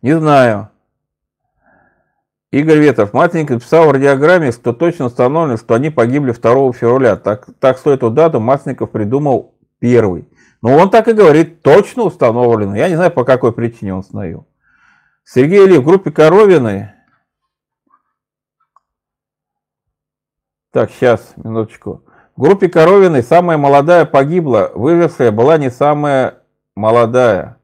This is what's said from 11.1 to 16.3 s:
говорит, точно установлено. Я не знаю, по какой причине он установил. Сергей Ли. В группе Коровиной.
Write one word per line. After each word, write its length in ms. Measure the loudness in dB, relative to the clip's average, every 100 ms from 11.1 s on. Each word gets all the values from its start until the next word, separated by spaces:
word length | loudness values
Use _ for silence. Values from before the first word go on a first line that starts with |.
говорит, 500 | 2 4 4 0 _
точно 420 | 2 2 2 -4
установлено. 720 | -6 -2 -2 0 0 0 -4 -4
Я 120 | -4
не 80 | 0
знаю, 140 | -2
по 140 | -2
какой 280 | -2 0 0
причине 420 | -4 -8 -8 -10
он 60 | -10
установил. 460 | -12 -14 -12 -14 _ _ _ _ _ _ _ _
Сергей 420 | _ -2 2 4 6
Ли. 120 | 4
В 60 |
группе 260 | 2 0 -2
Коровиной. 800 | 0 2